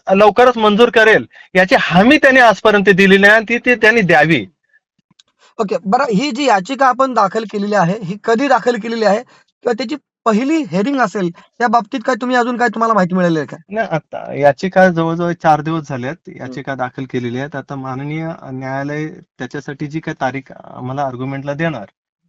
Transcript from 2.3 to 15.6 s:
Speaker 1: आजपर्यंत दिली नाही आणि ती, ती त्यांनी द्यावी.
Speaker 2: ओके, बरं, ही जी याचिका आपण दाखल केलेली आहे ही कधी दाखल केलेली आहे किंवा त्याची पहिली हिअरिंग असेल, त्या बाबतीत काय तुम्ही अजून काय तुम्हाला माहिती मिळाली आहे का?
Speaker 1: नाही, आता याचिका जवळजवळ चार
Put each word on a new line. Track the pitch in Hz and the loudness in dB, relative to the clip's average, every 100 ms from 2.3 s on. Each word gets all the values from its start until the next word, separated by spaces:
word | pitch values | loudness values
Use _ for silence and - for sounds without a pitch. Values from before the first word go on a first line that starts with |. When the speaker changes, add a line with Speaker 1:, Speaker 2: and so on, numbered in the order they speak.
| 262 | 6
Speaker 1:
आजपर्यंत | 233 202 220 202 196 | 4 4 2 2 4
दिली | 185 196 196 | 4 6 6
नाही | 202 | 6
आणि | 220 214 | 4 2
ती, | 233 | -2
ती | 247 | 0
त्यांनी | 240 214 233 | 2 4 4
द्यावी. | 175 160 151 147 95 _ _ _ _ _ _ _ _ _ _ - | 4 4 4 0 -2 _ _ _ _ _ _ _ _ _ _ -8
Speaker 2:
ओके, | 202 196 | -6 -4
बरं, | 190 247 277 | -2 -2 0
ही | 202 285 | 0 -2
जी | 240 | -2
याचिका | 277 202 185 262 269 | 0 0 -2 0 0
आपण | 247 269 | 2 0
दाखल | 226 196 220 | 0 0 -2
केलेली | 214 214 202 | -6 -6 -2
आहे | 202 165 208 | 0 0 -2
ही | 165 208 | -8 -8
कधी | - 233 277 | -2 -2 2
दाखल | 247 233 240 | 0 0 -4
केलेली | 226 226 | -4 -2
आहे | 214 208 254 _ _ _ | 0 0 -4 _ _ _
किंवा | 247 | -6
त्याची | 226 240 294 - _ | -4 -6 -8 -12 _
पहिली | 233 214 269 320 | -2 0 0 -2
हिअरिंग | 233 175 214 277 | -2 -2 -2 -2
असेल, | 220 214 180 170 _ _ | -2 -2 -6 -6 _ _
त्या | 240 | 0
बाबतीत | 233 226 269 220 | 0 -2 -6 -4
काय | |
तुम्ही | 247 247 254 | -4 -2 -2
अजून | 240 240 | -2 -2
काय | 240 | -2
तुम्हाला | 214 226 | -2 0
माहिती | 214 180 | 0 0
मिळाली | 185 175 160 | 0 0 -2
आहे | 139 | -4
का? | 147 _ | -12 _
Speaker 1:
नाही, | 208 226 | -8 -4
आता | 160 - - 113 | -6 -8 -14 -10
याचिका | 131 143 143 190 185 185 | 0 2 2 0 2 4
जवळजवळ | 165 165 165 175 | 2 -2 -2 -4
चार | 170 165 151 | -2 0 0